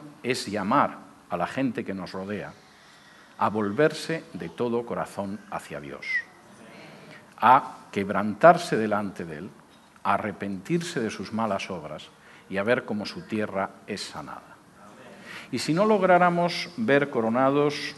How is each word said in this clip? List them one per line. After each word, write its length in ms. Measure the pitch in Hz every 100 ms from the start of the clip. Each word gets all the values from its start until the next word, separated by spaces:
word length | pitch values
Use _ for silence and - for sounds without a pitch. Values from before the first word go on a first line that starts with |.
| - -
es 240 | 120 127 -
llamar 520 | 104 98 139 104 - - - -
a 80 | 87
la 120 | 87
gente 360 | 131 135 113
que 100 | 98
nos 180 | 98 87
rodea 400 | 95 98 101 73 - - - - - - - - -
a 100 | 107
volverse 760 | 107 101 113 156 156 - 165 -
de 140 | 175 170
todo 380 | - 120 117 117
corazón 540 | 87 - - 101 104 -
hacia 300 | 82 - 73
Dios, 260 | 69 65 - 932 - - - - - - - - - - - -
a 400 | 113 135 - - -
quebrantarse 840 | 104 98 98 104 101 165 170 - 110
delante 480 | 107 104 98 -
de 140 | 85 76
Él, 120 | 101 - - - - -
a 100 | 98
arrepentirse 840 | 101 104 - 101 95 - 170 170 139
de 100 | 110
sus 220 | - 95
malas 360 | 110 110 98 -
obras 360 | 87 76 78 - - - - -
y 100 | 95
a 40 |
ver 220 | 104 123
cómo 200 | 123 104
su 180 | 95 -
tierra 480 | - 107 107 95 98 - -
es 140 | 101
sanada. 560 | - 80 71 - - - - - - - - - - - -
Y 80 | 123
si 160 | -
no 100 | 160
lográramos 840 | 214 214 185 175 180 175 175 - - -
ver 340 | 113 139 139
coronados 840 | 120 110 120 135 143 147 147 -